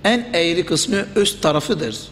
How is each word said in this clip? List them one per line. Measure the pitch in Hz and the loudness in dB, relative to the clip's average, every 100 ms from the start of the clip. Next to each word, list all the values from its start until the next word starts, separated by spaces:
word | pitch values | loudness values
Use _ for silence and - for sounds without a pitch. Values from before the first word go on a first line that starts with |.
en | 202 240 233 | 2 0 0
eğri | 170 170 170 - | 0 2 2 0
kısmı | 156 - 196 196 - | 0 0 -2 0 0
üst | 196 - | 0 2
tarafıdır. | 165 147 - 180 117 110 - | 2 2 0 -2 -2 -6 -14